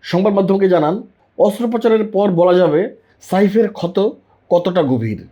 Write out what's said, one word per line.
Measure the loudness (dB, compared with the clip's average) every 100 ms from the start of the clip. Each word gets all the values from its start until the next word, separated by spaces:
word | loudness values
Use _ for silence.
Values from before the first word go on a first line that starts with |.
সংবাদ | -4 -2 0
মাধ্যমকে | 0 0 0 2
জানান, | 2 0 -4 -8 _ _ -2
অস্ত্রোপচারের | 0 0 -4 -2 0 0
পর | 0 -2 0
বলা | 2 2
যাবে | 4 2 0 -2 -8 _ _
সাইফের | -4 0 2 2 0
ক্ষত | -2 -6 -2 -2 -4 _ _ _
কতটা | 0 0 -2
গভীর। | 0 -2 -4 -8 -12